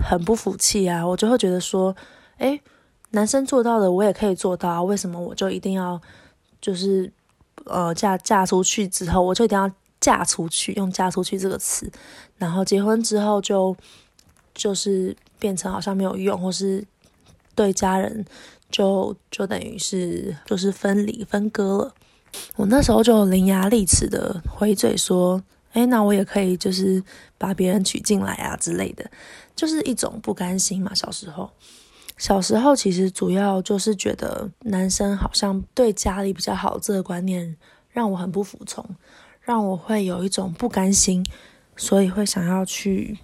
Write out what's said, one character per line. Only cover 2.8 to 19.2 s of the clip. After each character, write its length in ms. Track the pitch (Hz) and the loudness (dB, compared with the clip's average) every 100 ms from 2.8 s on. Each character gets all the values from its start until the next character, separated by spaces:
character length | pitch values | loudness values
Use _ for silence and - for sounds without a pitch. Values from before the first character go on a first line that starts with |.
| _ _ - | _ _ -6
男 160 | 214 214 | -2 2
生 180 | 269 | 2
做 180 | 269 262 | 2 2
到 160 | 233 226 | 4 4
的 140 | 190 | 4
我 100 | 180 | 4
也 80 | 208 | 2
可 140 | 180 208 | 2 0
以 60 | |
做 220 | 180 190 180 | 0 -2 -2
到 120 | 180 | -2
啊， 120 | 170 | -2
为 140 | 185 202 | -2 -2
什 120 | 185 | -4
么 120 | 175 | -8
我 140 | 175 | -10
就 160 | - 196 | -4 -4
一 100 | 190 | -4
定 140 | 190 | -4
要， 260 | 190 180 175 - - - _ _ _ | -4 -4 -6 -12 -20 -20 _ _ _
就 160 | - | -6
是， 380 | 180 196 190 185 - _ _ _ - - | -4 0 0 -2 -8 _ _ _ -20 -8
呃， 280 | 180 170 | -4 -2
嫁， 220 | 165 208 185 | 0 0 0
嫁 300 | - 202 185 | 2 2 4
出 180 | 185 | 2
去 240 | 190 - 190 | 2 0 -2
之 220 | - 170 | -4 0
后， 100 | 180 | 2
我 140 | 180 | 2
就 100 | 185 | 4
一 40 | 226 | 2
定 100 | 196 | 2
要 120 | 196 - _ _ | 0 -4 _ _
嫁 240 | 285 233 | 2 2
出 240 | 175 - 165 | 2 -4 -4
去， 240 | - - | -4 -4
用 180 | 190 190 | -4 -4
嫁 200 | 185 185 | -2 -2
出 120 | 180 | -2
去 160 | 180 196 | -4 -4
这 120 | 190 | -4
个 80 | - | -4
词， 340 | - - - - - - - _ | -4 -6 -8 -14 -20 -20 -20 _
然 120 | 175 | -4
后 140 | 180 | -2
结 180 | 190 202 | 2 2
婚 180 | 202 226 | 4 2
之 180 | 226 214 | 2 0
后 220 | 208 202 | 2 0
就， 340 | 196 196 190 185 - - _ _ _ _ _ | 2 2 2 0 -10 -20 _ _ _ _ _
就 200 | - 208 | -6 -4
是 400 | 190 202 190 185 202 _ _ | -2 0 0 -2 -6 _ _
变 160 | 214 | -4
成 160 | 190 185 | -4 -4
好 80 | 190 | -6
像 160 | 202 | -4
没 80 | 196 | -2
有 140 | 190 190 | -2 -2
用， 240 | 190 190 | -2 -2
或 100 | 185 | -4
是 320 | 180 196 190 208 _ _ _ _ _ _ | -4 -2 -4 -6 _ _ _ _ _ _
对 160 | - 202 | 0 2
家 260 | 185 190 190 | 2 0 0
人 260 | 202 220 196 - - - _ | -2 -6 -12 -14 -20 -20 _
就， 440 | - 196 196 202 196 | 0 2 2 -2 -6